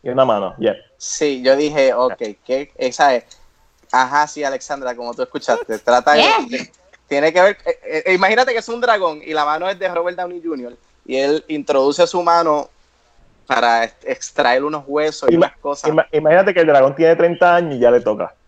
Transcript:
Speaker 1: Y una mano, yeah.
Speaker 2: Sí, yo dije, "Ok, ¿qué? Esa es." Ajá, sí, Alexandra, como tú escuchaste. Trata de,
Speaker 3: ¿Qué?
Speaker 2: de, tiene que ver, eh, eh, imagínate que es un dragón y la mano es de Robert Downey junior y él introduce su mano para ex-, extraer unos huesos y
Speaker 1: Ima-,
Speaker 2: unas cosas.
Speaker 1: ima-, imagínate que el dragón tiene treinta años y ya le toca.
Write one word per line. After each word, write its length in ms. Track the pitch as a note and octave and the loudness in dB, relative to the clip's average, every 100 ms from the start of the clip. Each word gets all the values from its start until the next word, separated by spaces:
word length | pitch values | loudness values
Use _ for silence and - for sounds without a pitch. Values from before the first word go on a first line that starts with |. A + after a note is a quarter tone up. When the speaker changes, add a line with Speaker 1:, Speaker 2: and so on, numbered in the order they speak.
Speaker 1:
Y 80 | - | -4
una 140 | B2+ | 0
mano, 300 | C3 G#2+ F#2+ - | 2 0 -4 -4
yeah. 160 | A2 G2 _ _ | -4 -4 _ _
Speaker 2:
Sí, 460 | - - D3+ C3 | -12 -4 -4 0
yo 140 | B2+ C#3 | 2 2
dije, 360 | D3 D3+ C3+ | 0 2 0
"Ok, 300 | A#2+ B2+ - A2 G2+ | 2 -2 -4 -10 -12
¿qué? 260 | - C3 C#3+ - | -6 -6 -6 -6
Esa 380 | B2+ A#2+ D3 B2 | -6 2 2 2
es." 80 | _ - - _ _ _ _ | _ -20 -20 _ _ _ _
Ajá, 380 | B2 B2+ C#3+ D3 | 0 2 0 -2
sí, 160 | D3 | -4
Alexandra, 500 | C#3+ C3 - C#3 B2+ | -6 -6 -8 -8 -8
como 180 | A#2+ A#2+ | -8 -10
tú 100 | A#2+ | -8
escuchaste. 560 | B2+ D3 - A#2 - A2 | -8 -6 -2 -2 -2 -4
Trata 320 | - B2 C3+ | 2 2 4
de, 80 | D3+ | 4
Speaker 3:
¿Qué? 360 | E4+ A4 F3 - | 4 0 -2 -10
Speaker 2:
de, 140 | - _ _ _ _ | -12 _ _ _ _
tiene 240 | C#3+ D#3 | 0 2
que 100 | E3+ | 4
ver, 160 | F#3+ G3 - | 2 2 -6
eh, 360 | E3 - D#3 F#3+ | -8 -6 -6 0
eh, 80 | |
imagínate 380 | F#3 F#3+ A3 B3+ | 0 2 2 0
que 60 | A3+ | -2
es 80 | A3 | -6
un 100 | A#3 | -4
dragón 400 | A#3+ G#3+ F3 D3+ | 0 0 -2 -6
y 120 | D3+ | -6
la 100 | D#3 | -4
mano 240 | D3 D#3 F3+ | -2 -2 -4
es 100 | F#3+ | -6
de 80 | F#3 | -6
Robert 300 | F3 F3 F3+ | -4 -6 -6
Downey 260 | F3+ F3 | -10 -8
junior 300 | E3 C#3+ A#2+ - _ _ | -8 -8 -10 -18 _ _
y 120 | - C3 | -8 -4
él 260 | C#3 D#3 - | 0 -2 -4
introduce 580 | D3+ C#3 C#3 C3+ D3 E3 | -8 -2 0 0 2 0
su 160 | F#3 | 2
mano 480 | E3+ E3+ E3 D3 - _ _ _ _ _ _ _ - | 2 2 2 -2 -4 _ _ _ _ _ _ _ -4
para 380 | A#2+ A#2 A#2 | 0 2 0
ex-, 120 | A#2 _ - | -2 _ -10
extraer 580 | B2+ - - B2 B2+ | -8 -6 -2 0 0
unos 180 | D3 D3+ C#3 | -2 -8 -6
huesos 420 | D3 D#3 D3 - | -4 -4 -2 0
y 40 | |
Speaker 1:
Ima-, 140 | E3+ E3+ | 2 0
Speaker 2:
unas 80 | _ | _
cosas. 320 | C#3+ C#3+ D#3 | -10 -4 0
Speaker 1:
ima-, 160 | D#3 - | 0 0
imagínate 440 | D3+ D#3 F3 G3 | 0 4 4 4
que 60 | F3+ | 2
el 60 | D#3+ | 4
dragón 280 | C#3+ C3+ C#3+ | 6 4 4
tiene 180 | E3 | 2
treinta 400 | E3 F3 E3+ F3 | 4 2 4 4
años 200 | F3 E3+ | 4 0
y 60 | C3 | 2
ya 100 | A#2+ | 4
le 100 | B2 | 4
toca. 340 | G#2+ G#2+ E2+ _ | 2 -4 -8 _